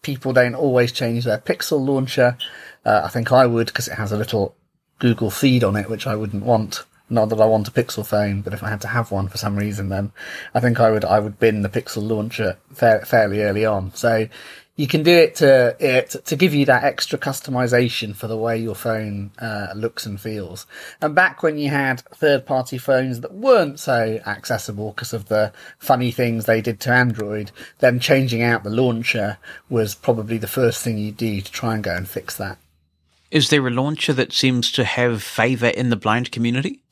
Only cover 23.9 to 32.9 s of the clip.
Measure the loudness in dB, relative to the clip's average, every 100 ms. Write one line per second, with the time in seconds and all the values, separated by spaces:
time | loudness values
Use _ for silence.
23.9 | 0 0 -4 -6 -10 -4 -6 -6 -8 -8
24.9 | -8 -8 -10 -2 0 0 -4 -20 -16 0
25.9 | 2 2 0 0 0 0 0 0 -4 2
26.9 | 4 4 0 -4 -6 -8 -14 -20 _ 2
27.9 | 2 2 2 2 0 2 0 0 0 2
28.9 | 0 -2 -2 -2 -6 -14 -20 _ -2 -2
29.9 | -2 -2 0 -2 -6 -4 0 0 0 -4
30.9 | -4 -6 -4 -4 -4 -6 -6 -4 -4 -4
31.9 | -6 -6 -10 -10 -10 -10 -10 _ _ _